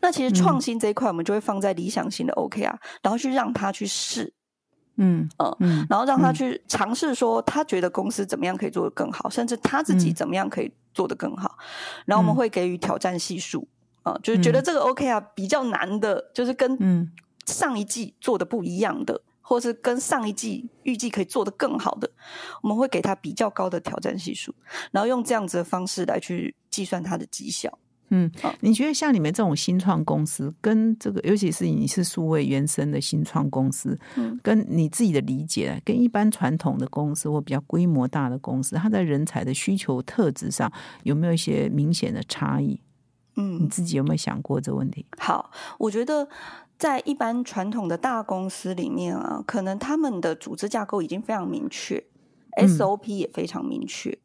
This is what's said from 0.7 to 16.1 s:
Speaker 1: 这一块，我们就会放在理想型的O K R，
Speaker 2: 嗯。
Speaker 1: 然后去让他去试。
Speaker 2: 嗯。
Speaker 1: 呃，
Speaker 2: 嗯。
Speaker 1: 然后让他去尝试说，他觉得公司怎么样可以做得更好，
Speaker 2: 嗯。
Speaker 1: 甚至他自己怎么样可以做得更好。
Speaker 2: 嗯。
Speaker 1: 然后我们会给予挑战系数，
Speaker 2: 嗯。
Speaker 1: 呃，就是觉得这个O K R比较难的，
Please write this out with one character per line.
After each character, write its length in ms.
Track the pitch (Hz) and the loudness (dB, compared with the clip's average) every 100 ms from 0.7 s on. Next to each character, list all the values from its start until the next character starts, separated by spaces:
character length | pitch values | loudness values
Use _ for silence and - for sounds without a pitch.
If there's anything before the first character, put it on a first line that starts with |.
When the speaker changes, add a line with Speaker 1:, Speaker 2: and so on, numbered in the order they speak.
| 226 | 0
Speaker 1:
这 100 | 214 | 0
一 40 | |
块， 140 | 208 240 | 2 0
我 60 | |
们 100 | 170 | 0
就 100 | 170 | 0
会 60 | 208 | 0
放 220 | 214 196 | 0 0
在 100 | 196 | 0
理 140 | 175 180 | 0 -2
想 220 | - - | -2 -4
型 160 | 202 - | -2 -2
的 80 | |
O 160 | - - | 0 -2
K 140 | - | -2
R， 100 | 202 | -4
Speaker 2:
嗯。 60 | - - - | -4 -14 -2
Speaker 1:
然 80 | 196 | 0
后 60 | 233 | 0
去 140 | 269 | 0
让 220 | 262 - | 0 0
他 180 | 240 202 | -2 -2
去 140 | 196 196 | -4 -4
试。 480 | - - - 110 _ _ _ _ _ _ - | -4 -4 -4 -6 _ _ _ _ _ _ 2
Speaker 2:
嗯。 320 | 190 170 156 - | 4 4 0 -4
Speaker 1:
呃， 180 | - - | -8 0
Speaker 2:
嗯。 260 | 180 160 151 | 2 2 2
Speaker 1:
然 100 | 202 | 2
后 60 | 262 | 4
让 140 | 269 | 4
他 140 | 269 | 4
去 280 | 156 262 - _ | 4 -2 -4 _
尝 260 | - 202 | -2 -2
试 220 | 240 320 247 | 0 0 2
说， 260 | 240 226 | 2 2
他 200 | - 285 | 0 -2
觉 160 | 302 185 | 0 0
得 100 | 180 | 0
公 200 | 180 190 | 0 -4
司 160 | 226 196 | -4 -4
怎 120 | - | -2
么 80 | 175 | -2
样 120 | 190 | -2
可 80 | 208 | -4
以 40 | |
做 120 | - | -2
得 60 | 170 | -4
更 220 | - - | -2 -4
好， 180 | - - | -4 -4
Speaker 2:
嗯。 20 | |
Speaker 1:
甚 140 | - 233 | -2 -2
至 80 | 233 | -2
他 260 | - 269 | -2 0
自 120 | - 190 | 2 4
己 160 | 165 | 4
怎 160 | 165 170 | 2 -2
么 80 | 180 | -2
样 140 | 196 | -2
可 120 | - | -4
以 100 | - - _ | -6 -8 _
做 140 | - 180 | -4 -2
得 80 | - | -2
更 200 | - 185 | -4 -4
好。 200 | 190 - | -8 -8
Speaker 2:
嗯。 440 | - - - - - | -16 -14 -12 -10 2
Speaker 1:
然 100 | 202 | 4
后 60 | |
我 20 | 170 | 6
们 100 | 160 | 4
会 140 | 233 | 2
给 180 | 196 180 | 2 0
予 100 | 175 | 0
挑 200 | - - | -2 0
战 200 | 185 180 | 0 -2
系 200 | - 180 | -4 -6
数， 280 | - 160 - _ _ _ | -4 -6 -8 _ _ _
Speaker 2:
嗯。 100 | - | -4
Speaker 1:
呃， 60 | - | -4
就 120 | - | 2
是 80 | 220 | 4
觉 100 | 175 | 6
得 100 | 254 | 6
这 120 | 269 | 4
个 80 | 320 | 2
O 120 | 247 | 2
K 160 | 254 285 | 2 0
R 120 | 220 208 | 0 -2
比 140 | - 190 | -10 0
较 160 | 294 | 0
难 360 | 254 - 180 208 | 0 -2 -2 0
的， 160 | 208 | 0